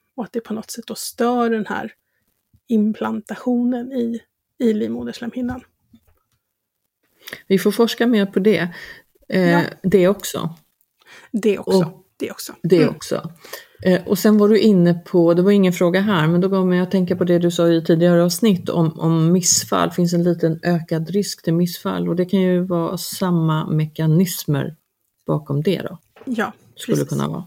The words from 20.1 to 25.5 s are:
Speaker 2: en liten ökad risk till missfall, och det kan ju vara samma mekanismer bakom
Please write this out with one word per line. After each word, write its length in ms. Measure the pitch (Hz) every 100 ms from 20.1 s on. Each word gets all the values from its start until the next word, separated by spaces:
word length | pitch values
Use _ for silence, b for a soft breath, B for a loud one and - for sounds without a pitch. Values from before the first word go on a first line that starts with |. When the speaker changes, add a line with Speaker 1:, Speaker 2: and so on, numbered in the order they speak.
Speaker 2:
en 80 | 175
liten 380 | 175 170 160 160
ökad 480 | 175 170 165 160 160
risk 320 | 196 196 -
till 120 | -
missfall, 540 | 165 175 170 196 180 175
och 80 | 170
det 80 |
kan 160 | 180 196
ju 200 | 185 180
vara 340 | 185 175 165 180
samma 720 | - - 185 175 160 156 -
mekanismer 1040 | 156 156 - 160 156 185 - - 143 135 156 _ _ _ _ -
bakom 360 | 151 151